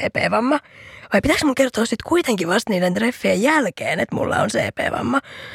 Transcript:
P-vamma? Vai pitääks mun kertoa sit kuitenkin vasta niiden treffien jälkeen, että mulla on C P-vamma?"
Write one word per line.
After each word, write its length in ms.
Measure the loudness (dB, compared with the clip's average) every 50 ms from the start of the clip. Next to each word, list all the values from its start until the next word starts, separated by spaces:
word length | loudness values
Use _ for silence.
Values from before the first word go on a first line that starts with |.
| -4 -4 -2
P-vamma? 460 | -2 -2 0 0 0 2 2 0 -2 -2 -8 -18 -20 -20 -20 -20 -20 -10 0 0
Vai 80 | 2
pitääks 220 | 2 4 2 2 2
mun 120 | 2 4
kertoa 300 | 4 2 2 2 0 0
sit 160 | 0 -2 -4
kuitenkin 460 | -2 0 2 2 2 2 0 0 0 0
vasta 240 | 0 0 0 0
niiden 220 | 0 0 2 0 0
treffien 480 | 0 0 -2 -2 -2 0 0 2 2
jälkeen, 580 | 2 2 2 2 2 0 -2 -4 -4 -4 -2 -2
että 160 | -2 -4 -2
mulla 200 | -4 -2 -2 0
on 140 | 0 0 0
C 80 | 0 -2 -2 -4 -4
P-vamma?" 440 | -4 -4 -2 -2 -2 -2 0 -2 -2 -2 -4 -14 -18 -16 -16 -16